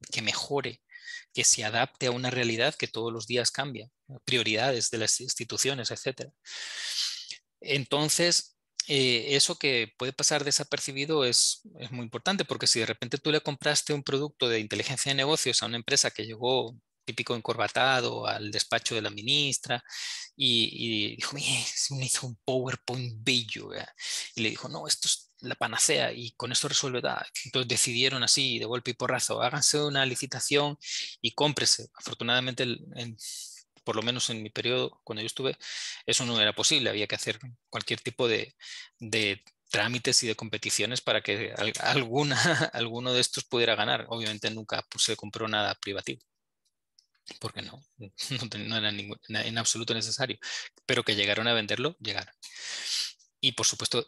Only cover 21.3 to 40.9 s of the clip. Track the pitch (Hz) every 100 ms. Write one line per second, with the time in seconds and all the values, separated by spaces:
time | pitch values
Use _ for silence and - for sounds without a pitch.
21.3 | 143 - 127 120 - - 139 131 - 127
22.3 | 113 - 131 127 123 - 127 123 110 113
23.3 | 123 107 110 101 - - - - - -
24.3 | - 110 - - 156 156 - - - -
25.3 | _ 127 120 117 113 - 143 123 120 117
26.3 | - 123 123 143 - 139 127 135 - -
27.3 | - - 131 123 113 - 120 131 131 117
28.3 | - 131 117 110 123 131 117 127 123 -
29.3 | 110 120 143 - 151 147 139 135 120 131
30.3 | 135 - 143 147 143 - - - - 117
31.3 | - 147 - 117 - 113 - - 107 117
32.3 | 123 127 120 123 117 - 123 117 113 -
33.3 | - - - - _ - 110 113 123 -
34.3 | 110 107 - 110 127 127 - - 107 107
35.3 | - 131 123 - - - - - 117 120
36.3 | 117 104 104 107 151 123 104 104 - -
37.3 | 110 127 120 _ 117 - 117 - 117 120
38.3 | 107 107 - - - - - 113 110 104
39.3 | 98 - _ - 107 110 123 131 123 117
40.3 | 107 110 107 104 - 104